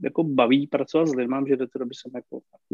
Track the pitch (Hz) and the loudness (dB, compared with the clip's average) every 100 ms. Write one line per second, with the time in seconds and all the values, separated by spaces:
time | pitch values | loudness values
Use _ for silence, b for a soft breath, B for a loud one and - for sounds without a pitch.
0 | - - 160 131 117 135 147 143 135 156 | -4 -2 0 4 4 4 2 -2 0 0
1 | 165 127 123 135 139 131 127 131 123 131 | 2 0 -2 -2 0 0 -2 -6 -8 -10
2 | 123 127 - 127 - _ - | -14 -14 -12 -14 -16 _ -14